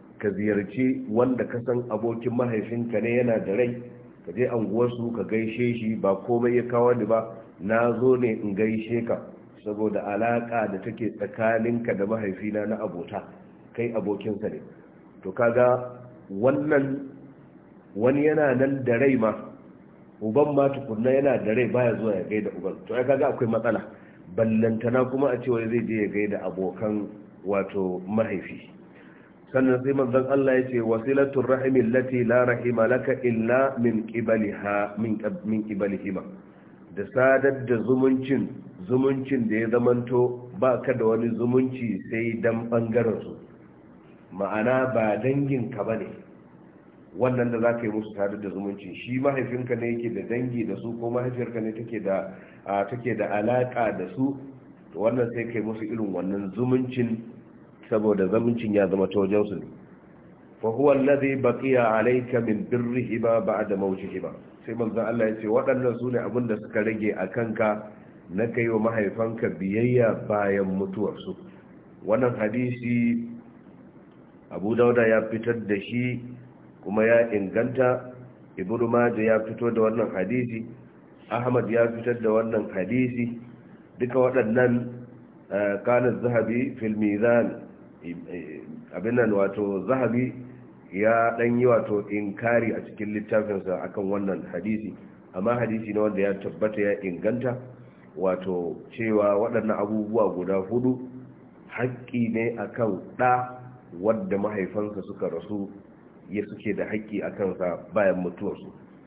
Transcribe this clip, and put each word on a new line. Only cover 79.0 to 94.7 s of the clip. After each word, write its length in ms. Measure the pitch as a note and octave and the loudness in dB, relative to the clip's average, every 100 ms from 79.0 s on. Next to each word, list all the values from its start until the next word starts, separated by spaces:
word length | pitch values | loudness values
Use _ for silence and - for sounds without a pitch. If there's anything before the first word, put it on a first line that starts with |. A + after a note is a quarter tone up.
| A#2+ G#2 | 4 2
ya 160 | A2 A2 | 2 2
fito 300 | A2+ A2 A#2 | 0 -4 -2
da 100 | A2+ | 2
wannan 320 | A2 A#2 G#2+ | 2 2 -2
hadisi, 540 | F#2+ F#2 B2+ A#2+ A2+ - - - - - - - | -2 -2 -2 -2 -6 -10 -16 -20 -20 -20 -18 -6
Ahmad 400 | A#2 B2 B2 G2 | -4 0 0 2
ya 180 | A#2 A#2 | 2 2
fitar 320 | A#2 A#2+ A2+ | 0 -2 0
da 80 | A2 | 2
wannan 380 | A2 A2+ A2 G2 | 2 2 -2 -2
hadisi, 680 | G2 F#2 B2+ B2 A#2+ A#2 - - - - - - - | -4 -2 0 0 -2 -4 -6 -14 -20 -20 -20 -14 -6
duka 200 | B2 C3 | -2 2
waɗannan, 760 | B2+ B2+ A2 A#2+ B2 A#2+ - - - - - - - | 2 2 2 4 4 2 -2 -10 -16 -20 -20 -20 -6
eh, 300 | G2 G#2 G2+ | -2 0 0
kana 280 | A#2+ B2 B2 F#2+ | 2 2 2 0
Zahabi 560 | A#2+ A#2 A2 A#2+ C#3 - | 0 2 2 0 -2 -4
fil 140 | A2 G#2+ | -4 0
Mizan, 640 | G#2 G2+ A#2 A#2+ G2+ - - - - - | 0 2 4 4 2 -4 -14 -20 -20 -16
eh, 560 | E2+ E2+ E2 F2 D#2 D2 D2+ D#2+ - | -14 -12 -12 -12 -12 -14 -14 -16 -12
abin 200 | F2+ G#2+ A#2+ | -6 0 2
nan 160 | A2+ | 4
wato 540 | G2+ G2 G2+ G2+ G2 F#2+ | 4 2 0 -2 -2 0
Zahabi 440 | C3 A#2 A#2+ B2+ - - - - - - | 0 0 0 -2 -6 -14 -18 -20 -20 -10
ya 400 | F#2 A2 A#2 A#2 A#2 | 0 4 4 2 2
ɗan 200 | A#2+ A#2+ | 2 4
yi 60 | B2 | 6
wato 380 | A2+ A2 G#2 G#2 | 4 2 -2 -2
inkari 640 | G#2 G#2 G2 A#2 A#2+ A2+ | -4 -4 -2 2 2 2
a 100 | - | -4
cikin 300 | - - G#2 | -8 -10 -6
littafinsa 640 | G#2 G#2 A2 G#2 G2 F#2+ E2+ | -6 0 0 0 -4 -4 -4
akan 220 | F2+ G#2+ G2 | -6 -4 -2
wannan 320 | G2+ G2 E2+ E2+ | -2 -2 -4 -6
hadisi, 400 | F2 G#2 | -6 -2